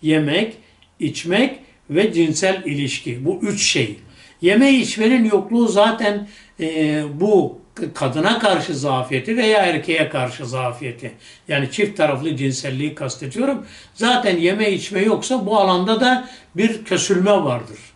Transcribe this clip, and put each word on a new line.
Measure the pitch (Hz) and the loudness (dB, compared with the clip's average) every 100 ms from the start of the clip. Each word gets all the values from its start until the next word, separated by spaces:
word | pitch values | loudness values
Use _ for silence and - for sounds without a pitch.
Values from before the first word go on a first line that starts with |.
Yemek, | 156 156 147 165 220 - _ _ _ _ | 2 2 2 0 -2 -6 _ _ _ _
içmek | 151 - 165 190 262 - - _ _ | -6 -6 -2 0 0 -2 -20 _ _
ve | 151 214 | 0 2
cinsel | 165 165 - 190 185 | 2 0 2 0 0
ilişki. | 170 143 139 - - 120 | -4 -4 -4 -6 -8 -6
Bu | 139 190 | -4 -4
üç | 202 196 | -4 -2
şey. | - 165 113 104 - - - _ | 0 0 -2 -6 -18 -20 -20 _
Yeme | 170 233 277 | 2 4 6
içmenin | 262 - - 220 254 | 4 2 0 2 4
yokluğu | 220 202 196 233 226 | 4 2 2 0 2
zaten, | 185 220 220 214 208 - - - _ | 4 4 2 -2 -2 -8 -16 -20 _
e, | 160 160 151 151 151 143 | -6 0 0 0 -4 -2
bu | 196 208 143 - - - - | 2 4 2 -4 -20 -10 -10
kadına | - 135 139 175 226 | -4 -4 0 0 2
karşı | 214 175 - | 2 0 -2
zafiyeti | 143 143 156 127 131 - 226 | -4 -2 -2 -2 -4 -2 0
veya | 220 214 | 2 4
erkeğe | 185 156 - 151 147 | 2 0 -2 -2 0
karşı | 143 120 - 127 | -2 -4 -6 -8
zafiyeti. | 127 127 120 135 117 131 - - - - | -6 -6 -6 -10 -10 -14 -16 -20 -20 -6
Yani | 143 135 | -4 -2
çift | - 202 - | -2 -2 2
taraflı | 151 135 156 135 | 0 0 -4 -2
cinselliği | 139 131 143 131 147 | -2 -4 -6 -4 -6
kastediyorum. | 151 135 - 135 202 269 269 - - - | -6 -10 -8 -10 -4 -2 -2 -8 -20 -20
Zaten | - 226 247 240 175 | -4 0 2 2 2
yeme | 165 202 214 | 2 2 0
içme | 185 - 196 | -2 -4 0
yoksa | 208 202 - 262 196 | 2 0 0 -2 0
bu | 214 | 2
alanda | 190 180 190 220 | 4 2 2 2
da | 254 254 - - - 170 | 2 2 -2 -18 -16 -2
bir | 220 220 | -2 -2
kösülme | - 180 - 185 190 | -4 -4 0 2 4
vardır. | 202 151 120 - 107 - | 4 2 -4 -6 -18 -20